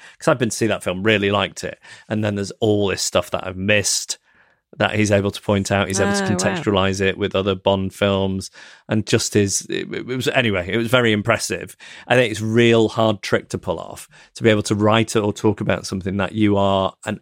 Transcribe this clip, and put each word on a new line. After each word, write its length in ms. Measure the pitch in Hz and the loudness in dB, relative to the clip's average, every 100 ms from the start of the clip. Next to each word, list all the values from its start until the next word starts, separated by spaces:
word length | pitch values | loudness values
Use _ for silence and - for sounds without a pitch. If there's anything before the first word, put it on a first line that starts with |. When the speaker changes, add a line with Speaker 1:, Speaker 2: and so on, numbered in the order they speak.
| - - | -20 -4
Speaker 1:
'cause 80 | - | -2
I've 120 | 123 | 0
been 100 | 117 | -2
to 60 | - | -2
see 120 | 110 | -2
that 160 | 95 | -2
film, 200 | - 92 | -4 -2
really 280 | 104 107 101 | 2 2 2
liked 320 | 101 92 - | 2 -2 -6
it. 160 | - - - - - | -12 -12 -20 -20 -6
And 160 | 107 | -2
then 120 | 107 101 | -2 -2
there's 160 | 98 - | -6 -2
all 280 | 110 104 101 | 2 2 2
this 140 | 87 | -2
stuff 300 | - 92 - | -2 -2 -2
that 140 | - 92 | -4 -6
I've 100 | 92 | -4
missed 600 | 98 104 98 - - - _ _ _ _ _ - | 0 2 0 -4 -6 -12 _ _ _ _ _ -2
that 160 | 104 | 0
he's 160 | 107 104 | 2 2
able 220 | 101 101 | 2 2
to 100 | - | -4
point 300 | - 101 95 | -2 0 0
out. 160 | 98 95 | 0 0
He's 120 | 95 | 0
able 140 | 98 | 0
to 100 | 101 | 0
Speaker 2:
Oh, 60 | 98 | 0
wow. 60 | 95 | 0
Speaker 1:
contextualize 680 | 98 92 - 98 95 95 | -2 -2 0 2 0 0
it 160 | 95 92 | -2 -2
with 180 | 98 98 | -2 0
other 200 | 98 95 | 0 0
Bond 360 | 101 98 95 | 0 0 -2
films, 600 | - 101 98 98 95 - - - - - | -2 0 2 0 -4 -8 -16 -20 -20 -4
and 160 | 110 104 | -2 0
just 260 | 117 - | 0 2
his, 280 | 113 101 - - | 0 2 -2 -4
it, 240 | 95 - | -6 -6
it 140 | - - | -8 -6
was, 220 | 127 - | -4 -2
anyway, 420 | 135 117 95 87 | 0 0 -2 -2
it 60 | 107 | -4
was 100 | 117 | 0
very 240 | 127 117 | 2 4
impressive. 640 | 107 101 107 - 90 92 - - - - | 2 0 -2 -2 -6 -8 -16 -20 -14 2
I 60 | 127 | 2
think 140 | 120 | 2
it's 80 | 101 | -2
a 60 | 110 | 0
real 420 | 113 117 113 107 | 4 6 6 4
hard 340 | - 110 104 | 2 0 0
trick 260 | - 117 - | -2 -2 -2
to 80 | 95 | -8
pull 220 | - 85 | -6 -8
off, 280 | - - - - - - | -10 -16 -20 -20 -20 0
to 80 | |
be 60 | 117 | 2
able 100 | 107 | 2
to 120 | - 104 | 2 2
write 400 | 104 113 110 113 | 4 4 2 0
or 180 | 104 | 0
talk 260 | - 110 101 | 0 0 0
about 280 | 107 95 - | -2 -2 -4
something 300 | 95 92 101 | -6 -4 -4
that 160 | 95 | -4
you 220 | 110 104 98 | 0 2 2
are 380 | 98 98 95 - - | 2 2 0 -4 -8
an 140 | 104 | -10